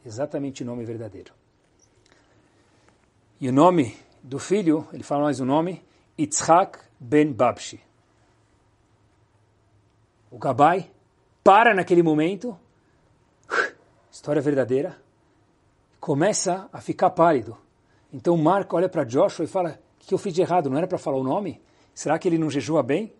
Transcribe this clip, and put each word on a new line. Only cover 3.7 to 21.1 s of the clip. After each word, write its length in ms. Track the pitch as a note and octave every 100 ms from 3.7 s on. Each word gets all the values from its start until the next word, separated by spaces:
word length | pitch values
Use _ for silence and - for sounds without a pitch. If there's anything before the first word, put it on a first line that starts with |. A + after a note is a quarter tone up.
| F3+ A#2+ - - _
do 160 | C3 C3+
filho, 480 | - G3 F3 D#3 D3
ele 120 | D#3
fala 220 | A2+ D3 D3
mais 140 | C3
o 60 | B2+
nome, 380 | C#3+ E3 F3 _ _ _ -
Yitzhak 640 | D3+ - - E3 G3 - _ _
Ben 320 | B2 D3 D3+
Babshi. 480 | A#2+ B2 G#2 - G#2+ _ _ _ _ _ _ _ _ _ _ _ _ _ _ _ _ _ _ _ _ _ _ _ _ _
O 80 | -
Gabai 500 | D3 B2 D3 F#3 F3 _ _ _ _ _
para 300 | - G3 A#3 G3
naquele 260 | F3 F3
momento, 560 | E3 D3+ D#3+ G3 B3 F#3 _ _ _ _ _ _ _ _ _ - - - _ _ _
história 320 | - - D3
verdadeira, 560 | C#3+ C#3 A#2+ C3 F3 - _ _ _ _ _ _ _ _ _ _
começa 680 | - C#3 F3+ G#3 G3 F3+ G3
a 80 | -
ficar 300 | - - F#3
pálido. 480 | - E3+ D3 A2+ A2 _ _ _ _ _
Então 240 | C#3 C#3+ E3+
Mark 360 | D#3 G3 F#3+
olha 140 | E3 F3+
para 160 | E3+
Joshua 400 | C3 B2 F#3 -
e 40 | D#3
fala, 300 | F#3+ F3 - _ _
"O 40 | -
que 80 |
eu 40 | F#3
fiz 160 | G3+
de 60 | E3+
errado? 300 | E3 F3 C#3+
Não 80 | C3+
era 100 | F3
para 100 | F3
falar 200 | -